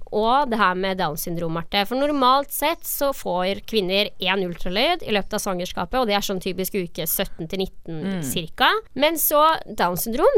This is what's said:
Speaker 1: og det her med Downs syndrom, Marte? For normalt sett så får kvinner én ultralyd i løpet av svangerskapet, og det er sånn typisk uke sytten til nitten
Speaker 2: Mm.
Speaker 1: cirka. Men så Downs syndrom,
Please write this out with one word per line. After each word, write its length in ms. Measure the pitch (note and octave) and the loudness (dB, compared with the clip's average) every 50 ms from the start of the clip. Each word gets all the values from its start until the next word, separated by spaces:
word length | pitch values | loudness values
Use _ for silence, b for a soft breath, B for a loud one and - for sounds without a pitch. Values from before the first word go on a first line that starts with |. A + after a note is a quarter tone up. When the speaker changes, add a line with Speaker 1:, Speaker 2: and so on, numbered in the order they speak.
| - - | -8 -4
Speaker 1:
og 380 | - - G#3+ A3+ B3+ C#4 D4 B3+ | -2 0 2 4 4 2 2 2
det 80 | A3 | 2
her 160 | A3 G3+ F3+ F3+ | 2 2 2 2
med 220 | F3+ F#3+ F#3+ F#3+ | 0 -2 -2 -2
Downs 280 | F#3 F3+ D#3 D3 - - | -2 -2 -2 -2 -4 -6
syndrom, 260 | F3 E3+ E3 E3+ E3 D#3+ | -6 -4 -4 -4 -4 -4
Marte? 320 | E3+ E3 - - G3+ G3 | -4 -4 -2 0 0 0
For 80 | G3 B3 | 0 0
normalt 560 | C4 C#4 D4 D4+ C#4 B3+ B3 C4 C#4 C#4+ - | 0 0 0 2 4 4 4 4 4 2 -2
sett 320 | - - C#4+ D4+ E4 - - | -4 -2 0 -2 -2 -2 -6
så 280 | - - - C#4+ C#4 C4 | -6 -2 0 0 -2 -2
får 520 | - - G3+ F3 F3+ F3+ F#3+ G3 G3+ - | -2 -4 -4 -2 0 0 0 -2 -4 -4
kvinner 420 | - A3+ A3 F#3+ F3 F#3+ G3 G#3 - - - | -2 0 0 2 2 2 2 2 0 -2 -2
én 240 | F#3 F3+ F#3+ G3+ F#3 | 0 0 2 2 0
ultralyd 580 | F3+ E3+ - - F#3 F3+ G#3 C4 E4 F4+ F4 - | -2 -2 -2 -2 -2 0 2 2 2 0 0 -2
i 80 | - | -2
løpet 220 | G#3+ G3+ F#3+ - G#3+ | -2 -2 -2 -2 -4
av 60 | G3+ | -4
svangerskapet, 580 | - G3+ F#3 F3+ F3+ - - - F3 - - C4 | -2 -2 -4 -4 -4 -4 -4 -6 -4 -2 0 0
og 80 | B3+ | 2
det 80 | G#3 G3+ | 2 2
er 60 | G3+ G3+ | 0 0
sånn 160 | - G3 F3+ | 0 -2 -2
typisk 320 | - F#3+ F3 F#3 F#3 - - | -4 -4 -4 -4 -4 -4 -2
uke 320 | G3 F3 E3+ - - D#3+ | -4 -4 -4 -6 -6 -4
sytten 400 | - - - G3 - - - E3+ D#3+ | -2 -2 -2 -2 -4 -4 -8 -8 -6
til 100 | - F#3 | -4 -4
nitten 440 | F#3+ F3+ - - - - E3 D#3 E3+ | -4 -4 -6 -10 -12 -8 -8 -6 -4
Speaker 2:
Mm. 200 | G3 F#3+ F3+ D3+ | -4 -4 -4 -2
Speaker 1:
cirka. 460 | C3 - F#3 D#3+ - - - B3+ D#4 G4 A4 A4 - - | -2 -2 -4 -4 -4 0 2 4 4 4 2 -2 -6 -2
Men 200 | B3+ C#4+ D#4 E4 | 2 2 2 2
så 420 | D4+ - - D#4+ D4 D4+ D#4+ D#4+ - - - A3 | 2 2 4 4 6 6 6 4 2 -2 -6 -2
Downs 300 | - G3+ F3 F3+ E3+ - | 0 0 0 0 -2 -2
syndrom, 260 | A#3 A3 C4 F4+ C5 C#5+ | -2 2 4 6 6 6